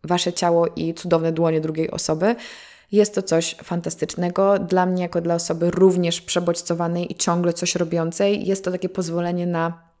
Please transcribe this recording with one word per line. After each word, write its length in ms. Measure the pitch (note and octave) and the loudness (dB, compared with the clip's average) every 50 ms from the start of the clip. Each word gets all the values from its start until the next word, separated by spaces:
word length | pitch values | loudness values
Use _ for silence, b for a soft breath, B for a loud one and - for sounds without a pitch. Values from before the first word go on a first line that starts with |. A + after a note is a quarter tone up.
| - | -2
Wasze 300 | D#3 F3+ F3 - F3+ F3 | 0 -2 0 0 -2 -2
ciało 340 | - - F3 E3+ E3+ E3+ E3 | 0 2 2 4 4 2 2
i 260 | E3+ - D#3+ E3 E3 | 0 -4 -4 -4 -4
cudowne 380 | - - F3+ E3+ E3 D#3+ E3 | -6 0 2 2 2 2 0
dłonie 300 | E3 E3 E3+ E3 D#3+ D#3 | 0 2 2 2 2 0
drugiej 300 | D#3 D#3+ D#3 D#3+ D#3+ - | 0 -2 -2 -2 -4 -2
osoby. 440 | - E3+ - - D#3 D#3+ F3+ G#3 A#3+ A#3 B B B B B B B B B B | -2 -4 -2 -2 0 2 2 0 0 0 B B B B B B B B B B
Jest 240 | - G#3 G3+ G3+ - | 4 4 4 4 2
to 60 | - | -4
coś 340 | F#3+ - E3 E3 E3+ - - - - | -2 2 0 0 0 0 -6 -10 -8
fantastycznego. 960 | - F3 E3+ E3+ E3 - - - - - - F3 F3 E3+ - G3 G3 G3+ G3 | -6 -6 -4 -4 -6 -4 -4 -4 -6 -4 -4 -4 -2 0 2 4 4 4 2
Dla 260 | - E3 F#3 F#3 F3+ | 2 0 2 2 2
mnie, 180 | F3+ F#3 F3+ F3+ | 2 0 -2 -2
jako 180 | E3+ - F3 | -2 -2 -2
dla 140 | E3+ E3+ E3+ | 0 0 0
osoby 360 | E3+ E3+ - E3+ E3 E3+ F3 | 0 0 -2 -2 0 0 0
również 500 | E3+ F3+ F#3 F#3+ F3+ F3+ F3 E3+ E3 - | 4 6 6 6 6 4 0 0 -2 -4
przebodźcowanej 880 | - - - F3 F3 F3 E3+ - - - E3+ E3 F3 E3+ E3+ F3 F3 E3+ | -6 -2 -2 0 0 0 -2 -2 -2 -4 -2 -2 0 -2 -2 -2 -4 -6
i 40 | - | -4
ciągle 380 | - - - E3+ F3 F3 F3 E3+ | -4 0 0 2 2 2 0 0
coś 220 | - - E3+ - | 0 -2 -2 0
robiącej, 720 | F3 F3 E3 E3+ E3+ D#3+ E3 E3 - G3+ G3+ G3+ - - F#3 | -2 -2 0 0 -2 -2 -2 0 2 2 2 2 0 0 -2
jest 160 | G3 G3 G3 | -2 -2 -2
to 80 | F#3 | -4
takie 180 | F#3 F3+ - F#3 | -4 -4 -4 -4
pozwolenie 580 | F#3 - F3+ E3 E3 F3 F3 F3 F3+ F3+ F3 F3+ | -4 -4 -4 -2 -2 -2 -2 -2 -2 -2 -2 -2
na 360 | F3 E3 E3 E3+ E3+ - _ _ _ _ | 0 0 -2 -2 -4 -8 _ _ _ _